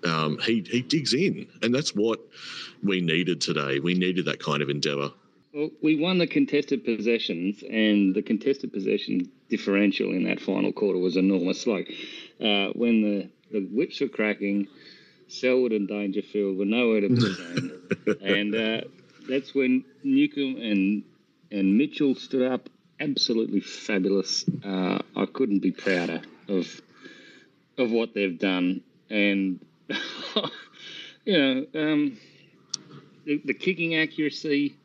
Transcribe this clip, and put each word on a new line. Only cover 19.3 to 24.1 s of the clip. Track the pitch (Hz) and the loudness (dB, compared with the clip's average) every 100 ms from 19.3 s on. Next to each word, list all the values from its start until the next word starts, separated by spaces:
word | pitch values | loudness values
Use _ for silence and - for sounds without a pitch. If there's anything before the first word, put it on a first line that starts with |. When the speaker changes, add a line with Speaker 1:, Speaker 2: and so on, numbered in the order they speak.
| 131 131 139 | -4 -2 0
Speaker 2:
when | 127 131 - - | 2 2 0 -8
Newcomb | 139 135 147 143 139 131 | 0 2 2 0 -4 -4
and, | 113 101 95 104 - _ _ _ _ | 0 2 2 0 -4 _ _ _ _
and | 104 95 104 | 0 4 4
Mitchell | 147 - 143 123 | 2 2 0 0
stood | - 135 127 | -2 0 0
up, | 127 - _ _ _ | -2 -6 _ _ _
absolutely | 151 123 - 113 110 101 | -4 -2 0 0 0 -2
fabulous. | - - - 104 95 | -4 -12 -2 0 2